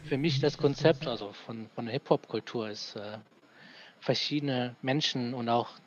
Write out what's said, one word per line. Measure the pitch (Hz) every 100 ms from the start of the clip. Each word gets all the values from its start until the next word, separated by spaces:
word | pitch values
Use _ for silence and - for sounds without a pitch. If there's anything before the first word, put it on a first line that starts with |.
| -
für | 135
mich | 160 135
das | 147 -
Konzept, | 143 139 160 139 156
also | 117 101 101 -
von, | 113 107 -
von | 117
Hip-Hop-Kultur | 127 - 147 - 110 - 120 107
ist, | 104 - 110
äh, | 104 107 - _ - - - - - -
verschiedene | - 123 - 147 143 127 123 120
Menschen | 131 143 - 135 120
und | 131 117
auch | 117 113 -